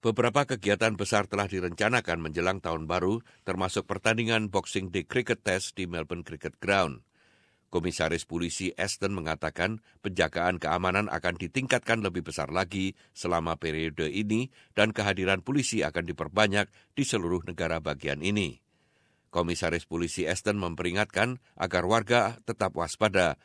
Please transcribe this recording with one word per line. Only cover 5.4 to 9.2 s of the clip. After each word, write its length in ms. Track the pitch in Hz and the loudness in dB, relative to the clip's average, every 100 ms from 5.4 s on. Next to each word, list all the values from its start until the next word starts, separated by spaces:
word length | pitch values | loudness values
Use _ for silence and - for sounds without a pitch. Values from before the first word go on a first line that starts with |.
| - | 0
Test 320 | 92 - - | -2 -2 -8
di 80 | 90 | -6
Melbourne 400 | 85 78 87 85 | -6 -6 -8 -10
Cricket 320 | 80 82 - | -10 -10 -8
Ground. 480 | 90 98 85 60 _ _ _ _ _ _ _ | 0 2 2 -2 _ _ _ _ _ _ _
Komisaris 560 | 90 87 - 80 82 - | -2 -2 0 0 0 -2
Polisi 480 | 85 85 - 92 | -4 -4 -4 -6
Aston 400 | - 95 - 98 | -4 -4 -2 -4
mengatakan 720 | 98 | -2